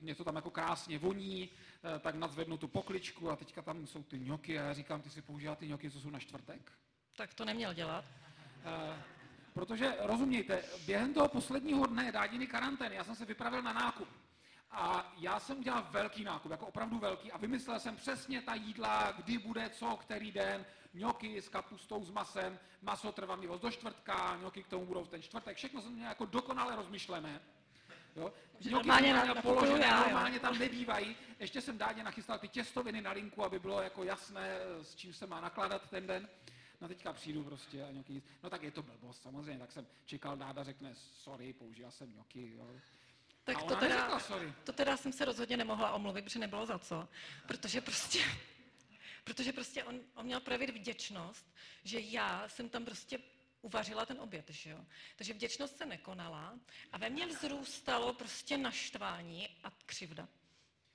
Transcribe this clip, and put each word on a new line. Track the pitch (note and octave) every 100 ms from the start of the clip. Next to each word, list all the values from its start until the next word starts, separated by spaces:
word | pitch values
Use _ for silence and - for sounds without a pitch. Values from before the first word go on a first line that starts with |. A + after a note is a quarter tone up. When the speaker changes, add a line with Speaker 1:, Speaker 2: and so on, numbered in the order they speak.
Speaker 1:
něco | D#3 D3
tam | E3 D#3
jako | E3
krásně | E3 E3 D#3+ F3 D3+
voní, | F3+ G3 G3 F#3+ F#3
eh, | - - - E3+ D3+
tak | D#3+
nadzvednu | D#3 E3 D3 D#3+ D#3+
tu | D#3
pokličku | G3 - F#3+ - - E3
a | D3+
teďka | D3 E3+
tam | D#3 D#3+ C#3+
jsou | D#3
ty | C#3+ C3
ňoky | B2+ D#3 E3 D#3
a |
já | C#3+
říkám: | C#3+ C#3 D3+
„Ty | D3
si | D3+
použila | D3 D3 D3+
ty | D3+ D#3+
ňoky, | C#3+ D3
co | C#3
jsou | D3
na | C#3
čtvrtek?“ | - C#3 - - - - _ _ _ -
Speaker 2:
Tak | G#3
to | -
neměl | A3 A3+ G#3
dělat. | E3+ D#3+ E3 - - - - - -
Speaker 1:
Eh, | E3 D#3+ D#3 D#3 - - - - -
protože, | F3+ F3+ A3+ C4 G3+
rozumějte, | G3+ A#3 C4+ A#3+ F#3 F#3 - F3+ D#3+
během | G3+ C4
toho | D4+ C#4+
posledního | C4 - C4+ D4+ C#4 B3+
dne | A#3 B3
Dádiny | G#3+ G3+ A#3+ C4
karantény | A#3 C4 C4+ A3+ F#3+
já |
jsem | F3+
se | A3+
vypravil | A3 - A#3 B3+
na | A#3+
nákup. | A3+ B3 - - - - - - - -
A | G#3+ F3 F#3 F3+ F3+
já | F3+ G#3
jsem | - C#4
udělal | B3+ A#3+ E3
velký | G3+ G#3 G#3+
nákup, | G3+ D#3 D#3
jako | D#3 G#3
opravdu | G#3 A3+ A3+
velký, | G3+ F#3+ G#3+
a | E3+
vymyslel | G#3+ B3+ B3+ A3+
jsem | A#3 G#3+
přesně | C#4 B3 - B3+
ta | B3
jídla, | A3+ G#3+ A3+ A3 G#3+ G#3
kdy | F3 E3+ A#3
bude | G#3+ A3+ A3
co, | - A3+ G#3+
který | - G#3 G#3+
den, | G3 G3 G3 F#3+ - -
ňoky | F3 A#3 A#3 G#3+ G#3
s | -
kapustou, | F#3+ - G3+ - G#3
s | F3+
masem, | G3+ - G3 F#3 F#3 - -
maso, | G3 G3+ G#3+
trvanlivost | G3+ F#3+ F#3 F3 F3+
do | A#3
čtvrtka, | A#3+ A3+ - - F#3 F3+ F3+
ňoky | F#3+ F#3+
k | -
tomu | F3+ F3+
budou | F3+
v | F3
ten | E3
čtvrtek, | - A3+ G#3 -
všechno | C4+ C4+
jsem | A3
měl | A#3 A#3
jako | - G#3+
dokonale | A#3+ B3+ B3+ B3 A3
rozmyšlené. | F3+ G3+ - E3+ D#3 D3 - - - - - - - D#3
Jo? | F#3+ - - -
Speaker 2:
Že | G3
Speaker 1:
Ňoky |
Speaker 2:
normálně | B3 C4 C4 C#4
Speaker 1:
jsem | C4
Speaker 2:
na-, |
Speaker 1:
měl | B3
Speaker 2:
nakupuju | A#3+ A#3+ B3+
Speaker 1:
položené, | C#4 D4 B3
Speaker 2:
já, | A3+
jo. |
Speaker 1:
normálně | A#3+ B3 B3 B3
tam | B3 A#3+
nebývají, | B3+ A#3+ A#3 G#3 G#3 A#3 - -
ještě | G3 C4
jsem | - A3
Dádě | G#3+ A3
nachystal | A3 A3 G#3+ G#3+
ty | G3+
těstoviny | B3 A3+ B3+ A#3+ A3
na | G3
linku, | G3+ G#3 G#3+
aby | F#3+ F#3
bylo | F#3+ G3
jako | F#3+ G3
jasné, | F#3 G3 - G3 F#3+ F#3 F#3 E3
s | D3+
čím | - F3+
se | D#3+ F#3+
má | E3
nakládat | E3+ - F#3+ G3 -
ten | F#3 F#3
den. | F#3 G#3+ - - - - -
No, | E3+
teďka | F3+ F3
přijdu | D3+ D#3 D3+
prostě | C#3 C#3 - C#3
a | C#3+
ňoky | C3+ C3
jíst. | C#3 - -
No, | F3+
tak | F3
je | D3
to | D3+
blbost, | B2+ A#2 B2 A#2+
samozřejmě, | C3 C#3 D3+ C3
tak | A#2+
jsem | - - -
čekal, | - C#3+ C#3+ C#3
Dáda | C3+ C#3
řekne: | C3+ C3+ C3+
„Sorry, | A#2 - - C#3 C3 B2+
použila | B2+ A#2 A2+ B2
jsem | - B2+ G#2+
ňoky“, | A2 B2+ A#2 A2+
jo. | A#2+ B2+ - - - - _ -
Speaker 2:
Tak | - G3
Speaker 1:
A |
Speaker 2:
to | D#3
Speaker 1:
ona | -
Speaker 2:
teda, | C4+
Speaker 1:
neřekla: | B3 - C4
„Sorry“. | - G3 D#3+ -
Speaker 2:
to | -
teda | D4 C#4 C4
jsem | C4+
se | B3+
rozhodně | C4+ A3+ A#3+ A#3+
nemohla | A3 G#3+ G#3
omluvit, | G#3 G3+ G3
protože | G3+ A#3+
nebylo | G#3 G#3 A3+
za | F3+
co. | - E3 - - - - -
Protože | - G3 A#3+
prostě, | - - - - - - - - -
<laughs> | - - - - -
protože | - - B3+
prostě | B3+ A#3+ C4+
on, | A#3+ B3 -
on | - A#3+
měl | B3+
projevit | B3+ B3 C4
vděčnost, | A3+ A3+ G#3+ - F#3+ E3+ - - - - -
že | F#3+ A3+
já | G#3+ A3 G3+ F3+ -
jsem | - A#3
tam | A#3+
prostě | A#3+ F#3+ - B3+ - - _ _
uvařila | A3 A3 G3+ G#3+ A3+
ten | C4
oběd, | A#3 E3 -
že | D3+ D#3
jo. | D#3 E3 - - -
Takže | G#3
vděčnost | G#3+ A#3 - C#4 -
se | D4+
nekonala | E3 - F#3 E3+ D3+ E3 B3 - - -
a | F3+
ve | A3+
mně | C#4+ F4
vzrůstalo | D4+ D4 C#4+ C4 - - A#3+ A#3+
prostě | B3 A3+ - - C#4+
naštvání | B3 - - G#3 G3 E3+ E3+ E3 G#3 -
a | F#3 - -
křivda. | - E3+ D#3+ E3+ _ _ _ _ _ _